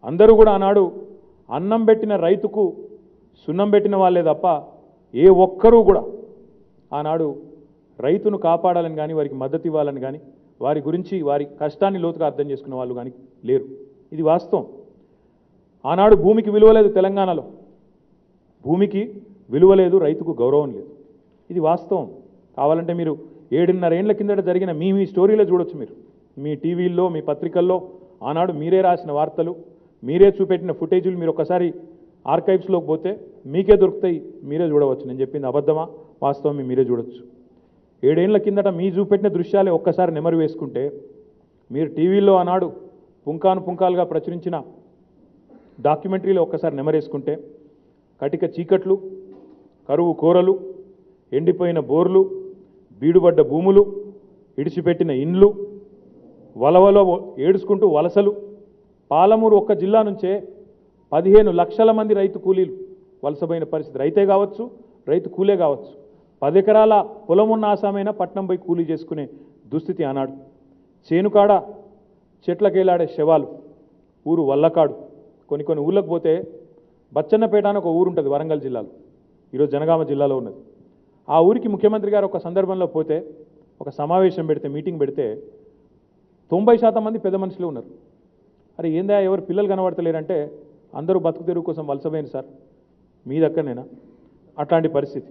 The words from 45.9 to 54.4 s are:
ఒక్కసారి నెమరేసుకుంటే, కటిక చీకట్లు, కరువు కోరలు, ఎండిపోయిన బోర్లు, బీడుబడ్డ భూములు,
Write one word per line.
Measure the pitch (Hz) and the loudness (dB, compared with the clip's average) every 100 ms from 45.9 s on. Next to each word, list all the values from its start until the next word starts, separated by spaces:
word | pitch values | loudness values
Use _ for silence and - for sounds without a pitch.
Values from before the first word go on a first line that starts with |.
| 156 190 190 190 190 160 | -2 -2 -4 0 0 0
ఒక్కసారి | 165 165 139 | -2 -4 -4
నెమరేసుకుంటే, | 147 156 147 143 139 156 - - _ _ _ _ _ _ | -2 -2 -4 -8 -6 -8 -10 -20 _ _ _ _ _ _
కటిక | 139 165 | -6 -4
చీకట్లు, | 180 - 170 190 190 196 - - - - - - _ _ - | -4 -4 0 0 2 -2 -2 -18 -20 -20 -20 -20 _ _ -4
కరువు | 147 175 | 0 0
కోరలు, | 160 156 175 180 190 - - - - _ _ _ | 0 2 4 4 0 -4 -18 -20 -20 _ _ _
ఎండిపోయిన | 135 165 175 175 165 | -2 0 0 0 -2
బోర్లు, | 127 147 180 190 190 - - - - _ _ 98 | 0 0 2 0 -2 -4 -14 -20 -20 _ _ -4
బీడుబడ్డ | 143 175 175 156 131 | 2 4 4 4 2
భూములు, | 151 185 196 202 - - - _ _ | 2 4 4 4 -2 -14 -20 _ _